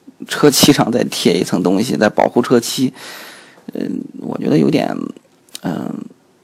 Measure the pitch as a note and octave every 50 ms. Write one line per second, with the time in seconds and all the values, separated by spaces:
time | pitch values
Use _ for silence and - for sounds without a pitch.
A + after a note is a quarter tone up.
0 | _ - - - - - - - D3+ D3 - - - D3 C#3 - - - B2+ A#2+
1 | - - - - - - - - - - - F2 - - G2 F#2+ B2+ B2+ D#2 -
2 | A2 G#2 - - - - - B2 A#2+ - B2+ A#2 - - - C#3 B2+ - - -
3 | - - - - - - - - - - - - _ - - - - - - -
4 | - - - - - - - - - - C#3 D#3+ C#3 D3 D#3 - - - G1+ G1+
5 | G1+ G1+ - - _ _ _ _ _ _ - - - F2 - - - - - -
6 | - - - _ _ _ _ _